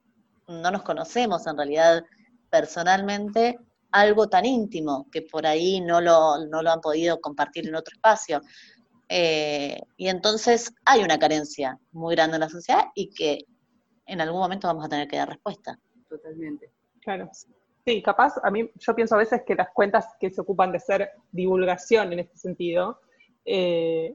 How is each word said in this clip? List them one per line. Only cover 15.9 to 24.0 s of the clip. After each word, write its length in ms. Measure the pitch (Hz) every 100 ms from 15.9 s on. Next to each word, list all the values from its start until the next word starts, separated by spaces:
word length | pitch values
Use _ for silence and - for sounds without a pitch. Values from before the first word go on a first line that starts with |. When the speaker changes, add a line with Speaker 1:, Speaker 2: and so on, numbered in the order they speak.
| _ -
Speaker 2:
Totalmente. 640 | 151 160 226 311 147 - _ _ _
Speaker 3:
Claro. 280 | - 185 190 - - _ _ _
Sí, 160 | 247 214
capaz, 340 | 202 202 277 -
a 60 | 202
mí, 200 | 208 233 -
yo 160 | -
pienso 220 | 226 226 208
a 20 |
veces 240 | 220 240
que 100 | - 190
las 120 | 185
cuentas 320 | - 202 160 - -
que 100 | 190
se 100 | 190
ocupan 300 | 185 190 185
de 80 | 175
hacer 320 | - 196 196 - _
divulgación 800 | 175 185 185 180 180 - 220 190
en 80 | 175
este 180 | 175 _
sentido, 600 | 185 170 175 170 190 254 _ _ _ _
eh, 680 | - 190 180 170 165 165